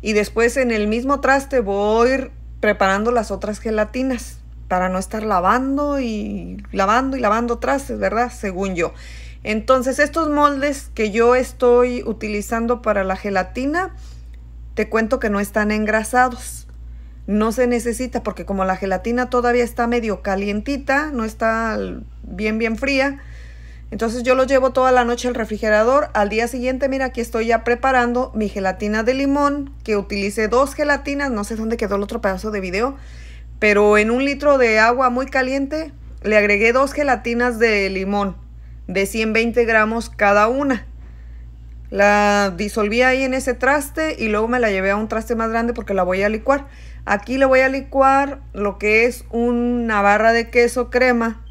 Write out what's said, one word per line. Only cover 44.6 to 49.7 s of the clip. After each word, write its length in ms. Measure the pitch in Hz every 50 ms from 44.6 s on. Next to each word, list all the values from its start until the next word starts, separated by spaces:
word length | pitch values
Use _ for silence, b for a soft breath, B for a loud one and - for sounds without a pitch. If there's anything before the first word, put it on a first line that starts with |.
| 233 220
llevé 180 | 196 190 190 196
a 80 | 202
un 100 | 208 220
traste 280 | 214 226 220 220 220 240
más 160 | 220 226 226
grande 220 | 226 233 233 233 233
porque 200 | 233 208 - 196
la 80 | 190 180
voy 200 | 180 185 190 196
a 60 | 208
licuar. 380 | 220 220 - 269 277 285 277 B B B B B B B B
Aquí 300 | - 208 208 - - 254
le 80 | 262 269
voy 140 | 262 262 262
a 100 | 262 262
licuar 720 | 269 269 269 - - 269 269 269 269 269 277 277 277 - - -
lo 280 | - 196 208 202 190 -
que 260 | 202 208 214 220 233
es 200 | 247 240 - - -
una 720 | - 233 233 240 240 240 240 240